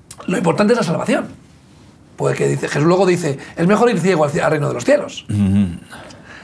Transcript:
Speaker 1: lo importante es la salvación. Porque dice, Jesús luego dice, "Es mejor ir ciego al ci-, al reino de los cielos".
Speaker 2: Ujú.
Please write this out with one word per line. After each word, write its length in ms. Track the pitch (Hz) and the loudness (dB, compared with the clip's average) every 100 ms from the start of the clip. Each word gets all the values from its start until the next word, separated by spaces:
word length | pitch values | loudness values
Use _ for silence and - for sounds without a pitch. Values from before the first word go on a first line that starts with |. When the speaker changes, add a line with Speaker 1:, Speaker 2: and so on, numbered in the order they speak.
| - - - | -20 -12 -4
Speaker 1:
lo 100 | 180 | -2
importante 360 | 170 156 208 | 0 2 2
es 40 | 240 | 2
la 40 | 156 | 0
salvación. 420 | 147 - 277 - - - - - - - - - - | -2 -2 -2 -4 -14 -20 -20 -20 -20 -20 -20 -20 -6
Porque 300 | 139 135 139 | -4 0 -2
dice, 200 | 139 - | -2 -4
Jesús 200 | 143 156 | 0 2
luego 180 | 185 185 | 2 2
dice, 320 | 175 170 135 - - | 0 -2 -6 -10 -2
"Es 100 | 170 | 2
mejor 220 | 208 247 | 4 2
ir 100 | 190 | 2
ciego 240 | 175 170 147 | 2 2 2
al 60 | |
ci-, 100 | 156 | 0
al 100 | 147 | 0
reino 160 | 151 139 | 0 -2
de 60 | |
los 120 | 120 120 | -2 2
cielos". 400 | 277 196 - - | 2 0 -12 -6
Speaker 2:
Ujú. 500 | 104 98 98 95 82 - - - - - - | 0 2 2 0 -4 -14 -20 -20 -20 -20 -20